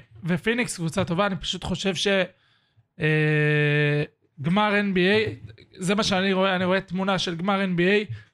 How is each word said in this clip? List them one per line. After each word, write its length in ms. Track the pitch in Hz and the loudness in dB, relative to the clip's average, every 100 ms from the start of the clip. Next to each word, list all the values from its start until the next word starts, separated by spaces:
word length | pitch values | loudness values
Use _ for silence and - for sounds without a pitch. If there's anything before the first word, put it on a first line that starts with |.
| - - | -4 -12
ופיניקס 520 | 165 175 220 240 220 - | -4 -2 0 -2 -2 -4
קבוצה 300 | 165 196 180 | -4 -2 -2
טובה, 200 | 170 208 | 0 0
אני 100 | 185 | -2
פשוט 280 | - 180 | -6 -8
חושב 320 | - 185 196 165 | -6 -4 -2 -2
ש-, 120 | 202 196 180 - _ _ _ _ _ - | 0 0 -2 -6 _ _ _ _ _ -4
אה... 1040 | 156 156 151 151 151 151 147 147 147 147 143 _ _ - | 0 2 2 2 2 2 2 2 2 0 -2 _ _ -8
גמר 380 | 147 196 208 202 | 0 2 2 2
אן 140 | 202 | 0
בי 140 | 185 180 | 2 2
איי, 240 | 214 214 - - - - - | 2 0 -6 -14 -20 -20 -8
זה 180 | 180 202 | -2 0
מה 80 | |
שאני 300 | 202 185 196 | 2 0 2
רואה, 220 | 190 190 180 | 2 2 0
אני 100 | 180 | 0
רואה 160 | 190 | 0
תמונה 380 | 190 180 190 185 | -2 -4 0 0
של 160 | 185 165 | -2 -4
גמר 280 | 185 196 | -2 0
אן 120 | 196 175 | 0 2
בי 120 | 175 | 4
איי, 180 | 208 214 113 - | 2 0 -8 -14